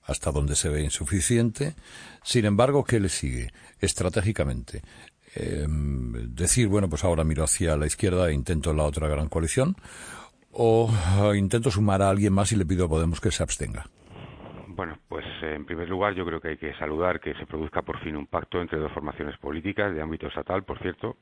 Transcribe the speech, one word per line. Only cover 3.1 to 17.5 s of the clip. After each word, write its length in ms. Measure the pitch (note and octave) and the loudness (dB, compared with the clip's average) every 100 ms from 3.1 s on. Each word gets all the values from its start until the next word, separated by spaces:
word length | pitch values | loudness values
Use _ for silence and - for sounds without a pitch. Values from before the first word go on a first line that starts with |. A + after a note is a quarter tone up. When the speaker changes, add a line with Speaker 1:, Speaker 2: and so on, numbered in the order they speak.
| - C#2 B1 A#1+ - - _ | 0 -4 -4 -6 -10 -20 _
Speaker 1:
estratégicamente? 1000 | F2+ - F2 - F#2+ G#2+ C#2 A#1+ - - - - - _ _ | -2 0 0 0 0 0 -2 -2 -8 -12 -14 -20 -20 _ _
Em, 1000 | - E2 E2 D2+ D2+ C#2+ C2+ A#1+ A#1 A#1 A#1+ | -8 -4 -2 0 0 0 -2 -4 -6 -8 -2
decir, 320 | F2 - A2 | 2 4 4
bueno, 200 | G#2 F#2+ | 4 2
pues 160 | D#2 | 0
ahora 200 | F#2 D#2+ | 2 2
miro 200 | D#2+ D2+ | 2 2
hacia 320 | D#2 - E2 D2+ | 0 2 2 2
la 120 | D2+ | 0
izquierda 420 | - G2+ F2+ F2+ | 0 0 2 2
e 40 | |
intento 380 | D2 C2 E2 E2 | 0 0 -2 0
la 120 | D2+ | 2
otra 240 | D2+ D2 D2+ | 0 0 -2
gran 220 | D2 D2+ | 0 -2
coalición, 460 | E2 E2 - C#3 G3 - - - - - _ _ | -2 0 2 2 0 -8 -18 -16 -18 -20 _ _
o, 400 | - A#2 A2+ A2+ | 2 4 6 6
ah, 380 | A2 E2+ G2 G#2 G2+ | 4 4 6 6 4
intento 360 | G2 A#2+ B2 | 4 2 2
sumar 320 | G2+ G#2 F#2+ | 4 4 6
a 80 | G2 | 4
alguien 220 | G2 G2+ | 6 4
más 180 | G2 F#2+ | 4 4
y 40 | A2 | 2
le 120 | E2 | 2
pido 180 | F#2 F2+ | 2 2
a 20 | |
Podemos 320 | D#2+ E2 E2 | 4 2 2
que 120 | G2 | 0
se 100 | - | 0
abstenga. 460 | E2 - B1+ G1+ - _ - - - - - - - F2 | -2 -2 -4 -6 -10 _ -20 -18 -18 -18 -18 -18 -12 -8
Speaker 2:
Bueno, 220 | F2 D2+ _ | -8 -8 _
pues, 160 | D#2+ D#2+ - | -10 -10 -8
eh, 100 | D#2+ | -6
en 120 | D2+ C#2+ | -6 -6
primer 220 | E2 E2+ | -8 -4
lugar, 280 | F#2 G#2 F#2 | 0 0 0
yo 100 | F2 | -4
creo 160 | E2 | -4
que 60 | D#2+ | -6
hay 100 | D2+ | -6
que 160 | D#2 D2 | -8 -6
saludar 400 | D2+ D#2 F2+ D#2 | -6 0 0 0
que 160 | D#2+ C#2+ | -4 -8
se 100 | |
produzca 380 | D#2+ | -8